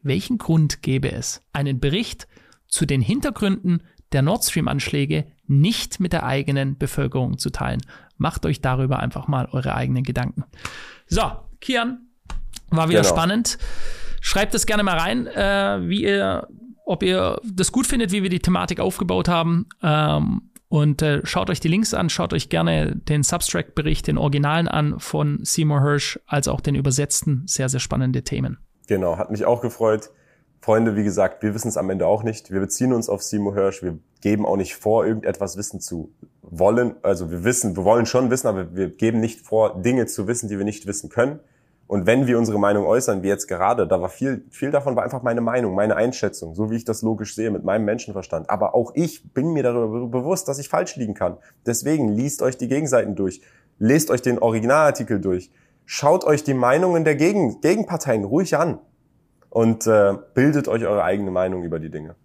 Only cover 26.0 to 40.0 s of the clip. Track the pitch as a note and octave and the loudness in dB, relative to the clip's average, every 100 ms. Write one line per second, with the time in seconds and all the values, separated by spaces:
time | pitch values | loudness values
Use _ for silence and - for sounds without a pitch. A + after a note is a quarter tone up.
26 | - - _ D3 - C3+ - C#3 C#3 C3 | -2 -8 _ -2 0 -2 0 0 0 0
27 | C#3+ - - C3 F3 - C3 C3 - B2+ | 0 0 0 -2 -2 -2 0 -2 -2 0
28 | C3 B2+ - C#3+ C3 - - _ - G2 | 0 -2 -2 -4 -4 -6 -14 _ -2 0
29 | F2+ E2 - G#2+ G#2+ A#2 A#2 - A2+ G#2+ | 2 0 -4 0 2 2 0 0 2 2
30 | - _ _ _ _ _ - A2 A2+ G#2 | -2 _ _ _ _ _ 2 4 4 2
31 | G#2 F2+ F#2+ - G#2+ G#2 A2+ F2 F#2+ F#2+ | 0 2 0 2 -4 -2 -4 -2 -2 0
32 | E2+ G#2+ A2 G#2+ - F#2+ G2 - B2+ A#2+ | 2 2 0 -6 -6 -4 -2 0 2 2
33 | A2+ G2+ - G#2+ G2+ G2+ G2 F#2+ F2+ D#2+ | 0 -4 -2 -2 -2 2 0 0 -8 -8
34 | _ _ G2+ G#2+ G#2 G2 F#2 - G#2+ A2 | _ _ 0 0 0 0 -2 -4 0 2
35 | G#2+ A2 - G2 G2 F2+ G2+ F#2+ - F2 | 2 0 -4 -4 -6 -6 -10 -10 -10 -10
36 | D#2 _ - _ F#2 E2 F#2 A#2 A#2+ - | -10 _ -20 _ -18 2 2 4 0 -2
37 | - F#2 F2 F2 F#2+ B2+ G#2+ F2+ F#2 A#2 | -2 -2 -2 -2 0 0 -2 0 4 4
38 | A#2 B2+ B2+ C3 B2 F#2+ E2+ F2 F#2 - | 4 2 2 0 0 -2 -6 -4 -4 0
39 | A2+ A2+ A2+ - - A2 G#2+ F2+ F#2+ B2+ | 0 2 -2 -4 -2 2 2 0 0 0